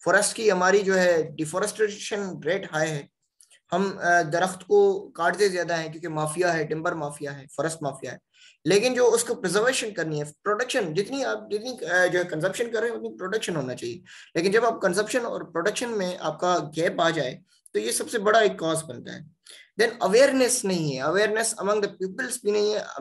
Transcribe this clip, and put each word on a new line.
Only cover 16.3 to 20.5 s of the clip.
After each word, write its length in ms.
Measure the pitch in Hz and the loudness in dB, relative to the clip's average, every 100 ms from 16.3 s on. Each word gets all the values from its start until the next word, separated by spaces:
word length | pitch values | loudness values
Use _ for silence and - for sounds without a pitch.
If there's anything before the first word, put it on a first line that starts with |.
| 156 180 175 | -2 0 0
gap 420 | 151 160 175 180 | -2 -2 -2 2
आ 100 | 165 | 0
जाए 320 | 160 127 - _ _ _ | 0 -4 -6 _ _ _
तो 40 | 208 | -4
ये 140 | 220 | -2
सबसे 260 | - 226 240 | -4 -4 -2
बड़ा 220 | 202 226 | 2 4
एक 180 | 208 185 | 4 2
cause 240 | 160 156 | -2 -2
बनता 300 | - 120 - | -4 -12 -14
है। 180 | 123 - _ - - - - | -16 -18 _ -20 -20 -12 0
Then 120 | 226 226 | 0 2
अवेयरनेस 640 | 190 220 277 262 240 | 2 6 6 6 2